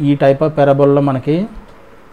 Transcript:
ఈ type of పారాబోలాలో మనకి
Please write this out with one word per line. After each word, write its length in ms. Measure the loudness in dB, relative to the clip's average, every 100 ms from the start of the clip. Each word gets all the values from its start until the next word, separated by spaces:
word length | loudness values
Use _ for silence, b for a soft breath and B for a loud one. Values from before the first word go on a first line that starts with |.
ఈ 140 | -2
type 280 | 0 2 0
of 60 | -2
పారాబోలాలో 520 | 0 0 2 2 2
మనకి 440 | 0 -4 -2 -4 -4 -12 -20 -20 -20 -20 -20